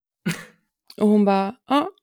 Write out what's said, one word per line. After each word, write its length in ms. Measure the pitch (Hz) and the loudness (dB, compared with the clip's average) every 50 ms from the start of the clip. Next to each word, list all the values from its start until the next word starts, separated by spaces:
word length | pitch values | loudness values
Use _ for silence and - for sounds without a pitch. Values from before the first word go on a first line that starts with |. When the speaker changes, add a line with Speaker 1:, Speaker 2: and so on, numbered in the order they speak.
| _ _ _ _ _ 175 - | _ _ _ _ _ -8 -8
Speaker 1:
<laughs> 640 | - - - _ _ _ _ _ _ _ - - - | -8 -12 -20 _ _ _ _ _ _ _ -20 -6 -2
Speaker 2:
Och 80 | 214 208 | 0 2
hon 160 | 214 208 208 | 4 4 2
bara, 300 | 196 196 196 196 196 233 - _ - | 2 2 0 -2 -4 -8 -12 _ -4
"Ja, 220 | 262 285 311 392 - _ | -2 -2 -2 -4 -10 _